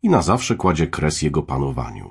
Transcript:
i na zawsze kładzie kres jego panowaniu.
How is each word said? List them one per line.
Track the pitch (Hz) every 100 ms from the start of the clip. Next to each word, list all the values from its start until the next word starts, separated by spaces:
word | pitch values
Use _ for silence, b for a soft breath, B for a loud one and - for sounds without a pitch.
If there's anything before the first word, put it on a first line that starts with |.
i | 226
na | 151
zawsze | 80 120 - 117
kładzie | 95 78 80
kres | - 78 78
jego | 76 71
panowaniu. | 71 65 69 64 58 52 50